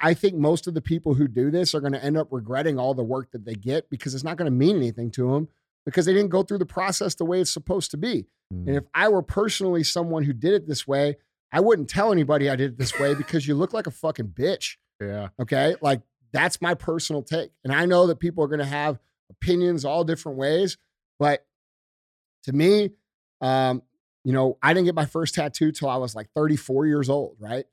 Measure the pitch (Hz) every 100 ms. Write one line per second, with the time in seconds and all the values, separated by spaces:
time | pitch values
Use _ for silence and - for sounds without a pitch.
0 | 156 165 196 170 147 165 180 160 - 165
1 | 156 135 143 117 139 170 165 156 139 135
2 | 143 156 147 131 107 131 156 135 127 131
3 | 113 131 127 120 107 110 113 156 - 123
4 | 139 131 156 165 160 127 160 196 120 110
5 | 117 131 127 139 156 _ _ _ - 180
6 | 170 190 202 180 180 202 180 - 190 170
7 | 185 - 165 185 175 160 - 180 - 147
8 | 226 165 95 _ - 90 90 139 - 160
9 | 208 196 151 196 214 - 190 170 151 175
10 | 170 160 143 120 165 202 156 139 - 139
11 | 147 139 _ _ _ 151 202 196 135 180
12 | 220 185 147 151 139 131 135 120 123 -
13 | 143 143 143 165 139 143 185 220 175 -
14 | 160 143 107 85 156 190 - - _ -
15 | 101 104 101 - 120 135 147 180 147 131
16 | _ _ _ 139 160 - 175 175 - 165
17 | - 147 - 165 131 _ 131 143 175 180
18 | 180 156 170 165 147 151 139 147 151 127
19 | _ _ _ - 160 175 175 165 139 160
20 | 160 160 156 131 139 160 190 - _ _
21 | _ - 147 143 _ _ _ _ _ _
22 | _ _ _ _ - 139 175 208 202 -
23 | _ _ _ - 131 131 131 127 - _
24 | _ _ 131 131 131 - 147 180 175 160
25 | 147 165 160 - 147 - 156 156 139 127
26 | 123 110 104 - 156 147 - 135 151 147
27 | 131 143 123 110 104 127 -